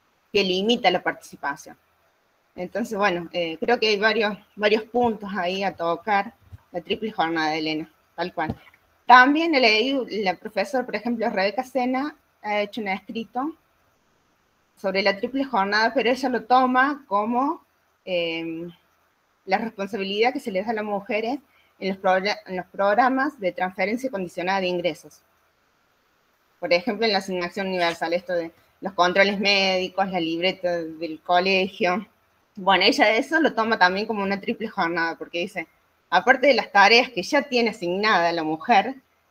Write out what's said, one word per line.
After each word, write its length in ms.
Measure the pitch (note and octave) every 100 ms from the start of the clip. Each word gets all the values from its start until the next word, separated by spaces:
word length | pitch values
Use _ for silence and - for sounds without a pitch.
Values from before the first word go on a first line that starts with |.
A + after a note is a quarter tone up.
| _ _ _
que 120 | G3+
limita 460 | F#3+ F#3 G#3 A#3+ F#3+
la 120 | F3+
participación. 760 | E3+ E3+ - - D3 D3 - D3+ _ _ _ _ _ _ _
Entonces, 420 | - F3+ G3 A3+ G#3
bueno, 300 | G3+ F3 E3+
eh, 240 | F3+ E3 D#3+
creo 220 | - B3
que 80 | A3
hay 100 | G#3
varios, 380 | G#3+ G#3+ G#3 G3+ _ -
varios 260 | G#3 A3
puntos 460 | A3 A#3+ A#3+ G#3 G3+
ahí 300 | G3 F3 F#3+
a 100 | G3
tocar, 600 | - E3+ E3+ A3 G3+ A3+ - _ - _
la 100 | F3+
triple 300 | - F#3+ G#3+
jornada 400 | - E3 E3 D#3
de 80 | D#3
Elena, 320 | D#3 D#3 D#3+ _ _
tal 180 | - F3
cual. 220 | - D#3 - - _ _ _ -
También 480 | B3 B3+ D4 E4
he 60 | C#4+
leído, 460 | A#3+ G#3+ B3+ C#4 A#3
la 260 | G3 F#3+ F3+
profesora, 480 | A3 G3 G3 C4
por 120 | B3 -
ejemplo, 320 | A#3+ A#3 A3
Rebeca 360 | G#3+ G3 G#3
Sena, 520 | B3+ C4+ B3 C4 D4 - _ _
ha 180 | G#3+ G#3
hecho 200 | G#3 A#3+
un 80 | G#3
escrito 680 | F#3+ - A3+ A3 B3 D4 D#4+ _ _ _ _ _ _ _ _ _ _ _ _
sobre 260 | G3 F#3+
la 140 | G3 G3
triple 280 | B3 C4+
jornada, 480 | C#4 G#3+ G3 G#3+ A3+
pero 160 | C4 A3+
ella 180 | B3+ C4+
lo 160 | A#3+
toma 600 | - B3+ B3+ B3+ C4+ C#4+ -
como, 580 | G3+ G#3 A#3+ C#4+ F4+ _ _ _ _
eh, 640 | - F3+ E3+ E3 E3 E3 F3 E3+ _ _ _ _ _ _
la 140 | - G3
responsabilidad 720 | A3+ G#3+ G3 G#3 F#3+ G#3 A#3
que 80 | C#4
se 100 | A#3+
le 120 | F#3
da 80 | G#3+
a 40 |
las 100 | A3
mujeres 540 | G#3+ G3+ G3 G#3+ A3+ C#4 - _ _ _
en 100 | F#3+
los 100 | F#3+
progra-, 400 | F#3+ F#3 G3 G3+ -
en 100 | F#3
los 100 | F3
programas 720 | G3 G3+ G#3 B3+ C4 C#4 C#4+
de 120 | F#3
transferencia 580 | - F#3 F#3+ F#3+ A#3+ B3+
condicionada 500 | G3 F3+ - F3 G3
de 80 | F3+
ingresos. 520 | F3+ E3+ D3+ D3+ - _ _ _ _ _ _ _ _ _ _ _ _ _ _
Por 140 | F3
ejemplo, 340 | F3 F3+ G3+ A3+
en 60 |
la 60 | G3
asignación 500 | G3 F3+ F3 G3+ F#3+
universal, 440 | F#3 E3+ E3 E3
esto 200 | F3+ -
de 180 | F3 E3 - _ _
los 120 | F#3+
controles 440 | F#3+ F3 F#3+ G3 G3
médicos, 720 | G3+ G3 F#3+ F#3 F3+ - G3
la 100 | F#3
libreta 600 | E3 E3 F#3 F#3 F3 F3
del 380 | D#3+ D#3+ E3 D#3
colegio. 840 | - F3+ F#3 F#3+ F#3 - F3+ F3+ F#3+ _ _ _ _ -
Bueno, 280 | F#3 G3+
ella 300 | D4 C#4 G#3+ A3
eso 240 | - E4
lo 140 | C#4+
toma 240 | - A3 A3
también 280 | F3+ F#3+ A3
como 160 | A3
una 180 | G3 G3
triple 280 | - A3+ A3
jornada, 480 | - E3+ E3+ E3 D#3+
porque 220 | D#3 E3+
dice, 300 | F#3 F3+ D#3+ _ _ _ _
aparte 380 | C4+ B3+ C4 D4
de 60 |
las 160 | A#3 -
tareas 380 | G3+ G3+ A#3 C4
que 120 | -
ya 200 | G3+ C#4+
tiene 280 | C#4 B3 A3+
asignada 600 | G#3+ E3+ F#3 G#3+ G3 E3+
la 100 | E3+
mujer, 540 | D#3 D#3 - G#3+ G#3 C4+ _ _ _